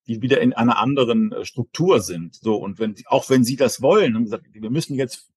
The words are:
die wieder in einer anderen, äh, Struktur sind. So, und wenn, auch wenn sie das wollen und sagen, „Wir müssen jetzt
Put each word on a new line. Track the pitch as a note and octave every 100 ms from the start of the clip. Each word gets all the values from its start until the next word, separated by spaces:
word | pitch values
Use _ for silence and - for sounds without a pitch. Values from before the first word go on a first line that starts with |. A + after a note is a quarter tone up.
| -
die | A2+
wieder | B2 C3
in | B2
einer | B2 A#2 A2
anderen, | A#2 C3+ A#2 A2 G#2+
äh, | G#2
Struktur | G#2 - A#2 - F3 C#3+
sind. | F#2 F2 E2 -
So, | A2
und | G#2 G2 G2
wenn, | G#2+ G2+ -
auch | C3 -
wenn | C3
sie | A#2 C3
das | B2+ -
wollen | C3+ G#3 E3
und | A2 A2+
sagen, | A2+ -
„Wir | A2 A2
müssen | C#3+ -
jetzt | C3+ C3 - _